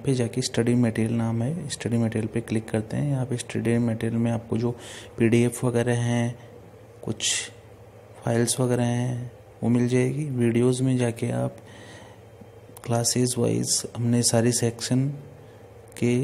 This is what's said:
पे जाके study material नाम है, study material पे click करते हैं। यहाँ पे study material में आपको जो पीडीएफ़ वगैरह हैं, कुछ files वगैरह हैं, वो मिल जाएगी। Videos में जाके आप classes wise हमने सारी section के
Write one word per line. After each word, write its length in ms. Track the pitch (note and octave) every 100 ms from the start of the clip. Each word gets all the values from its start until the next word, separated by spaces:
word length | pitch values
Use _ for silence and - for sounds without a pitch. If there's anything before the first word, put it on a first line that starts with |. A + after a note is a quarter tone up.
| C3+
पे 80 |
जाके 280 | B2+ A2+ B2+
study 340 | - - A#2 A#2+
material 420 | A#2 A2+ A2+ A#2
नाम 240 | A2+ A2+
है, 260 | A#2+ E3+ C#3+
study 280 | - A#2 A#2
material 300 | A2+ A2 A2
पे 140 | A#2
click 280 | - A2+ A2
करते 280 | A2+ A2 B2+
हैं। 120 | C#3+
यहाँ 140 | C3+ B2+
पे 120 | B2
study 400 | - A2+ A2+ A#2
material 440 | A#2 A2+ A2+ A2+
में 100 | A#2
आपको 260 | A2+ - A2+
जो 140 | A#2+ A#2 - - - -
पीडीएफ़ 480 | A2+ A#2 A#2+ - B2+
वगैरह 360 | A#2 A#2+ A#2+
हैं, 340 | A#2+ A#2+ A#2 B2 - - - - - -
कुछ 480 | - G#2+ - - - - - - - - - - A#2+
files 340 | A#2 A#2+ -
वगैरह 240 | B2+ A#2+
हैं, 480 | A#2+ A#2+ B2 A#2+ B2 - - -
वो 60 | A2+
मिल 180 | A#2+ A#2+
जाएगी। 380 | B2+ B2+ C#3 D3+
Videos 580 | B2+ A#2 A#2 B2 B2+
में 140 | C3 B2+
जाके 340 | A#2+ A2+ A#2+
आप 260 | A#2+ B2 - - - - - - - - - - - - -
classes 520 | - A#2 A#2+ A#2+ B2 A#2+
wise 440 | A#2 A#2 A#2+ - - A#2
हमने 260 | A#2 A#2+
सारी 280 | A#2 A#2 A#2+
section 560 | A#2+ A#2 A2+ - B2+ C#3 C#3+ - - - - - - - -
के 180 | A#2+ B2